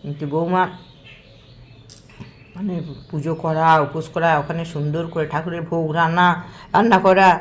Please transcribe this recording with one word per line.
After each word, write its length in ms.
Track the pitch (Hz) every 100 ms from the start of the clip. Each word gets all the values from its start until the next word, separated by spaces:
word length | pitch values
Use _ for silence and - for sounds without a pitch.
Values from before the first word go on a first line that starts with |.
কিন্তু 240 | 143 143 147
বৌমা 300 | 151 170 185 185 - - - - - - - - - - - - - - - - - -
মানে 200 | 180 202 175 151 135 -
পুজো 220 | 156 147 165
করা, 240 | 165 160 165 160 143
উপোস 200 | 156 160
করা, 160 | - 170 156
ওখানে 200 | 156 165 165
সুন্দর 300 | 151 147 156 165
করে 120 | 165 151
ঠাকুরের 300 | 156 165 170 165
ভোগ 160 | 165 160 156
রান্না, 280 | 165 170 180 170 - - -
রান্না 240 | 180 226 196 190
করা 220 | 190 190 165